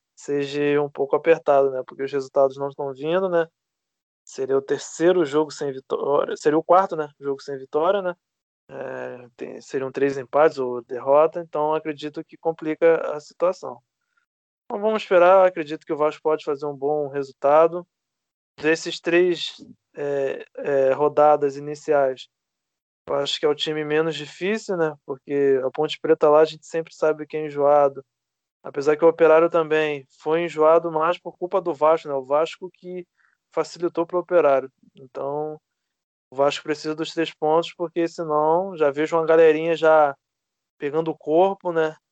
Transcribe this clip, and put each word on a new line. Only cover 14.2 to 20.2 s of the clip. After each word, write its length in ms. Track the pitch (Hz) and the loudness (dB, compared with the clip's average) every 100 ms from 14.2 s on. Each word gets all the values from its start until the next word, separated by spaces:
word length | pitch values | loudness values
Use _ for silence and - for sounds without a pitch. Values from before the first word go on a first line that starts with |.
| _ _ _ _ | _ _ _ _
Então 160 | _ 214 | _ -4
vamos 220 | 220 214 | -2 -4
esperar, 440 | - 180 175 190 185 | 2 6 8 8 6
acredito 380 | 175 147 156 | 2 -10 -10
que 80 | - | -8
o 40 | 147 | -2
Vasco 260 | 151 - | -2 -2
pode 220 | 156 156 | -4 -2
fazer 200 | - 139 | -4 -6
um 100 | 147 | -8
bom 340 | 139 139 151 143 | -6 -4 -4 -4
resultado. 800 | 143 139 - 139 151 165 175 175 _ _ _ _ _ _ _ | -8 -10 -2 2 4 4 0 -14 _ _ _ _ _ _ _
Desses 420 | 151 160 170 - | -2 -2 -2 -8
três, 640 | 170 170 180 160 - - - - _ | 0 2 2 0 -6 -12 -20 -20 _
é, 520 | - 143 139 | -10 -6 -4